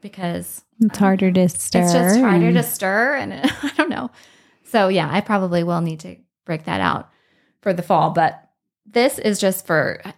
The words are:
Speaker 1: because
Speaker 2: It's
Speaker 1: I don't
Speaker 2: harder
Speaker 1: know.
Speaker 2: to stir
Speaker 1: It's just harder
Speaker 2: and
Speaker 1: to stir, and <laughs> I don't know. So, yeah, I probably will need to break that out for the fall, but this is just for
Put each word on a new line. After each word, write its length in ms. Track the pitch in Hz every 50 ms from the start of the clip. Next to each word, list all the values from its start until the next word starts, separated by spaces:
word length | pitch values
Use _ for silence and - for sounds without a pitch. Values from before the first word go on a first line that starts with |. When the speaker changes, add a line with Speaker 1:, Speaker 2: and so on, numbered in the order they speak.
Speaker 1:
because 640 | - 202 - 196 185 175 170 175 180 - - - - _ _ -
Speaker 2:
It's 40 | 226
Speaker 1:
I 40 | 208
don't 80 | - -
Speaker 2:
harder 280 | 202 196 190 190 196 185
Speaker 1:
know. 120 | 180 185 180
Speaker 2:
to 60 | 175
stir 340 | - - - - - 180 175
Speaker 1:
It's 100 | 175 175
just 280 | 170 175 180 202 240
harder 260 | 262 226 185 175 170
Speaker 2:
and 100 | 170 175
Speaker 1:
to 60 | 165 156
stir, 540 | - - - 202 190 190 214 233 269 294
and 160 | 269 202 196 190
<laughs> 280 | - - 285 - - -
I 80 | 277 -
don't 140 | - 311 349
know. 200 | 233 - - 240 _ - - - _ _ _ _ _ _ _
So, 240 | - - 226 196 185
yeah, 200 | 190 185 156 147
I 100 | - 196
probably 420 | 208 - 214 202 190 180 175 175 170
will 180 | 170 170 170
need 200 | 170 165 160 156
to 160 | 160 180 180 - _ _ _ _ _
break 200 | - 165 156 160
that 160 | - 175 -
out 300 | - - - - - - _ _ _ _ _ _ _ _ _ _
for 120 | - 208 185
the 100 | 175 170
fall, 280 | - 196 160 156 165
but 320 | - 170 165 151 - - - _ _ _ _ _ _ _ _ -
this 300 | - 233 240 285 - -
is 200 | - 214 208 -
just 260 | - 190 190 - -
for 340 | - 170 156 139 - - - - - -